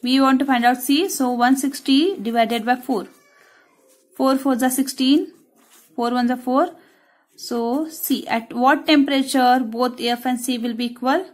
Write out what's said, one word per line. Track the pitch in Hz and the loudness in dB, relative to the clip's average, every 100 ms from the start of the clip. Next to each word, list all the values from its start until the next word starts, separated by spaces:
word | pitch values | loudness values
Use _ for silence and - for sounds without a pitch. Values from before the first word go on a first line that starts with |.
We | 240 269 | 0 2
want | 269 262 | 4 2
to | |
find | 277 247 | 2 2
out | 240 254 | 2 0
C, | - 285 381 | 0 0 0
so | - 254 | -2 -2
one | 247 240 269 | 2 2 2
sixty | 277 269 - 269 339 392 | 0 -6 0 2 2 -2
divided | 214 233 226 233 220 | -4 0 0 0 -2
by | 254 | -4
four. | 247 233 - _ _ _ _ _ _ _ _ _ _ _ | -2 -6 -6 _ _ _ _ _ _ _ _ _ _ _
Four | 262 262 | 0 2
fours | 277 254 | 0 0
are | 254 | 0
sixteen, | 254 262 - 262 294 381 - _ _ _ _ _ - | 0 -4 0 2 2 2 -10 _ _ _ _ _ -6
four | 240 | -2
ones | 247 240 | 0 0
are | 247 | -2
four. | 254 262 359 - _ _ _ _ _ _ | 0 2 0 -4 _ _ _ _ _ _
So | - 240 233 262 320 | -8 -4 -2 -2 -4
C, | - - 262 - | -8 -4 -4 -2
at | 233 226 | -6 -6
what | 233 262 294 311 | 0 2 2 2
temperature | 302 277 277 269 269 247 254 | 2 4 0 0 2 4 2
both | 233 226 247 247 | 0 -2 -4 -2
F | 233 240 254 | -4 -4 -4
and | 247 | -4
C | 240 247 | -4 -4
will | 240 | -4
be | 226 240 | -4 -6
equal? | 240 254 302 381 | -4 -2 -2 -2